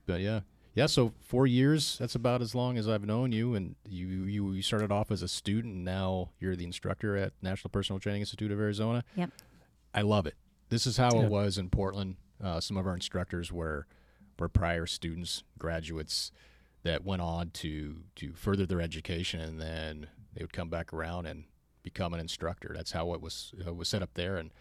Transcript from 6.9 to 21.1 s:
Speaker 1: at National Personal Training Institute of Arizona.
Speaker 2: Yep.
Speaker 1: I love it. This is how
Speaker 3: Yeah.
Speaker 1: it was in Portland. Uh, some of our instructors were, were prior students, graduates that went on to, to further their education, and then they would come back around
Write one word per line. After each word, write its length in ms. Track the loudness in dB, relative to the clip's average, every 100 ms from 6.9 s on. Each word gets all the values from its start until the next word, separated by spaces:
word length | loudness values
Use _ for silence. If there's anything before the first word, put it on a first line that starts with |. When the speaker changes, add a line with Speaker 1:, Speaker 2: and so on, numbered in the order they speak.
| -2 0 0
Speaker 1:
at 160 | 0 -2
National 280 | -4 -4 -2
Personal 300 | -2 -2 -2
Training 220 | -2 -2
Institute 280 | -2 -2 -2
of 80 | 0
Arizona. 460 | 0 0 0 0 -2 -2
Speaker 2:
Yep. 140 | -4 -6 -20 -20 _ _ _
Speaker 1:
I 60 | 2
love 260 | 4 4 2
it. 80 | -4 _ _ -2
This 160 | 0 2
is 100 | 4
how 140 | 6
Speaker 3:
Yeah. 100 | 8
Speaker 1:
it 40 | 6
was 280 | 4 2 0
in 100 | 0
Portland. 480 | 2 2 0 -4 -6 -14 -8
Uh, 160 | -4 -2
some 180 | -2 0
of 80 | 0
our 80 |
instructors 580 | -2 -2 -2 -2 -4 -4
were, 340 | -4 -2 -4 -6 -16 -20 -20 -16 -6
were 100 | 2
prior 380 | 4 4 0 -2
students, 580 | -4 -4 -6 -6 -6 -8 -8
graduates 720 | -4 -4 -4 -6 -4 -4 -6 -10 -20 -20 _ _
that 200 | -4 -2
went 160 | 0 -2
on 300 | 0 -2 -4
to, 480 | -6 -6 -6 -6 -10 -14 -12
to 160 | -12
further 320 | -6 0 2
their 160 | 2 0
education, 600 | -2 -4 -4 -4 -4 -4
and 200 | -6 -6
then 460 | -6 -6 -6 -8 -12 -18 -16
they 80 | -12
would 100 | -10
come 160 | -8 -6
back 220 | -6 -6
around 320 | -6 -6